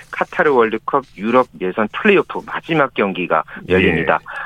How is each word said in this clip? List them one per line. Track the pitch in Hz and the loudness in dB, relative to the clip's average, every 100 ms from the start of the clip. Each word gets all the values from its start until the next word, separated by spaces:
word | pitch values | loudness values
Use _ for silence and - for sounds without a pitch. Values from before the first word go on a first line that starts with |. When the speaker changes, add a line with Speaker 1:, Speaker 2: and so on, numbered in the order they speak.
| - | -14
Speaker 1:
카타르 | - 180 - 160 | -6 -4 0 2
월드컵 | 131 110 110 - 143 127 - | 4 2 0 -2 -4 -4 -8
유럽 | 107 127 123 - | 0 2 2 -2
예선 | 92 90 107 | -4 -2 -4
플레이오프 | - 214 185 - - 113 | 0 2 2 2 -6 -10
마지막 | - - 160 135 | -10 -4 0 0
경기가 | - 101 90 85 80 - - - | 0 -2 -2 -2 -2 -2 -10 -2
Speaker 2:
예. | |
Speaker 1:
열립니다. | 92 90 78 82 80 - - | 2 2 0 0 -2 -4 -12